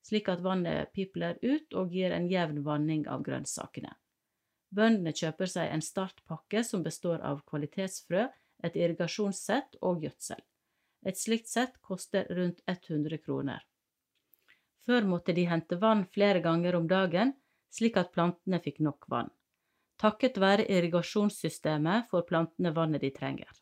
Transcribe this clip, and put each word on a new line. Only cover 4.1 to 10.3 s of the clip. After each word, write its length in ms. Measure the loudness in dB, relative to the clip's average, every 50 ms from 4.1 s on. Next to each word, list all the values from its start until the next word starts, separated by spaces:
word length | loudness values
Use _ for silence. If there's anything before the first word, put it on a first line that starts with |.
| _ _ _ _ _ _ _ _ _ _ _ _
Bøndene 420 | 0 2 4 4 4 2 2 -2 -4
kjøper 340 | -2 -4 -4 -4 -4 -6 -4
seg 220 | -2 -4 -4 -2 -2
en 80 | -4 -4
startpakke 800 | -4 -6 -6 -6 -6 -8 _ _ _ -12 -12 _ _ -2 -2 -2
som 200 | 0 -4 -4 -4
består 340 | -4 -6 -4 -4 -2 -2 -2 -2
av 160 | -4 -6 -6 -6 -8
kvalitetsfrø, 800 | -6 -6 -6 -6 -6 -6 -6 -6 -6 -10 -8 _ 0 0 0 -2 -4 _ _ _ _ _ -6
et 140 | -4 -2
irrigasjonssett 1040 | 0 0 0 2 0 -4 -4 -2 -2 -2 -2 -2 -6 -4 -2 -2 -2 -2 _ -14 -6
og 240 | -2 -2 -2 -2 -4
gjødsel. 360 | -8 -10 _ -12 -12